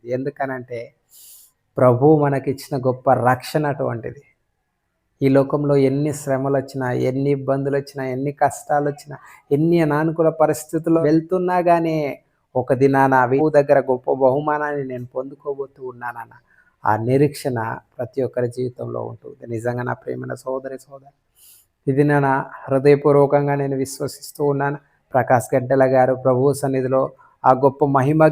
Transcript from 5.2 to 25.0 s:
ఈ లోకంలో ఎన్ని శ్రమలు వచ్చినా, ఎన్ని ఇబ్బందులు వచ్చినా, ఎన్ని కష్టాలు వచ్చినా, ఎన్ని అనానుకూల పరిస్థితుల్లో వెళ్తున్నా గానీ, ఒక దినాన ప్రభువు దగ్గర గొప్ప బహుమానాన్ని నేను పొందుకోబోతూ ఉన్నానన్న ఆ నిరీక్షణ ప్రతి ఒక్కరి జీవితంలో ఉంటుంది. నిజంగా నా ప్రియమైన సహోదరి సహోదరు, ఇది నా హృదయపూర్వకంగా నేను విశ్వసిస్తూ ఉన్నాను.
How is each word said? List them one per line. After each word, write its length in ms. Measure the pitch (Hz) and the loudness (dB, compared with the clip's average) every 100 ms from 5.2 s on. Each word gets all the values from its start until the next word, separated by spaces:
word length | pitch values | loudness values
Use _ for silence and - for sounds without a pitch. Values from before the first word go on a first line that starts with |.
ఈ 80 | 139 | 2
లోకంలో 400 | 135 135 147 143 143 135 | 2 2 0 0 2 2
ఎన్ని 240 | 139 147 143 | 0 -4 -4
శ్రమలు 380 | 139 131 139 139 | -4 -2 0 -2
వచ్చినా, 300 | 135 131 127 127 127 | -4 -6 -4 -2 -2
ఎన్ని 220 | 131 139 139 | -2 -2 -2
ఇబ్బందులు 400 | 131 139 139 139 | -2 -2 -2 -4
వచ్చినా, 240 | 139 135 131 | -6 -10 -8
ఎన్ని 180 | 127 143 139 | -6 -6 -2
కష్టాలు 460 | 143 - - 147 147 | -2 -2 -4 -2 -2
వచ్చినా, 260 | 143 147 135 - - - | -8 -14 -18 -18 -14 -2
ఎన్ని 240 | 143 165 170 | 0 2 2
అనానుకూల 460 | 156 147 160 160 160 156 | 2 0 -2 0 0 2
పరిస్థితుల్లో 580 | 151 151 - 160 165 165 151 | 0 0 -4 -4 2 2 4
వెళ్తున్నా 500 | 160 160 185 180 180 170 | 2 0 -2 0 0 2
గానీ, 260 | 170 165 156 143 - _ _ _ | 2 2 -2 -4 -8 _ _ _
ఒక 180 | 127 123 127 | -6 -2 2
దినాన 340 | 135 135 135 131 123 | 4 4 4 4 2
ప్రభువు 200 | 139 156 151 | 2 2 2
దగ్గర 220 | 143 139 131 | 4 2 2
గొప్ప 240 | 127 143 135 | -2 -2 2
బహుమానాన్ని 640 | 131 139 151 151 147 147 131 | 2 2 -2 -2 -4 -6 -8
నేను 160 | 123 123 | -10 -10
పొందుకోబోతూ 680 | 135 135 143 147 135 135 - 127 | -10 -12 -12 -10 -8 -10 -12 -14
ఉన్నానన్న 420 | 120 120 117 113 - _ _ _ _ | -12 -12 -12 -18 -20 _ _ _ _
ఆ 80 | - 110 113 | -2 0 2
నిరీక్షణ 500 | 135 147 147 143 120 110 117 _ | 2 2 -2 -6 -4 -6 -8 _
ప్రతి 260 | - 123 - 120 | -12 -8 -4 -4
ఒక్కరి 220 | 123 123 127 | -2 -4 -4
జీవితంలో 440 | 127 123 120 120 117 | -8 -8 -10 -8 -10
ఉంటుంది. 300 | 117 - - 120 | -12 -18 -18 -10
నిజంగా 300 | 113 120 120 123 | -8 -6 -6 -6
నా 60 | 120 | -8
ప్రియమైన 320 | - 127 127 123 | -8 -10 -10 -12
సహోదరి 340 | 131 131 131 131 | -8 -10 -10 -16
సహోదరు, 320 | - 139 139 _ _ _ - - _ _ - | -18 -20 -20 _ _ _ -20 -20 _ _ -4
ఇది 180 | 135 147 | 0 2
నా 240 | 147 139 135 - - - | 2 2 0 -4 -12 -4
హృదయపూర్వకంగా 880 | 135 143 143 147 143 139 143 143 143 | 2 4 4 4 4 4 2 0 -2
నేను 160 | 139 135 | -2 -4
విశ్వసిస్తూ 580 | 135 - 143 - - - 147 | -6 -6 -10 -10 -16 -4 -2
ఉన్నాను. 260 | 139 143 147 _ _ | 0 -2 -6 _ _